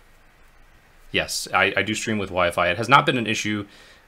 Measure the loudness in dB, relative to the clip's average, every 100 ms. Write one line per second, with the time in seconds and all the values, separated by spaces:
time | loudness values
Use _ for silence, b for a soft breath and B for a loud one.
0 | _ _ _ _ _ _ -20 _ _ _
1 | -6 -4 -2 -4 -2 2 2 2 -2 -4
2 | -4 -4 -2 0 0 2 0 0 4 4
3 | 4 0 -2 -4 -4 -6 -8 B B B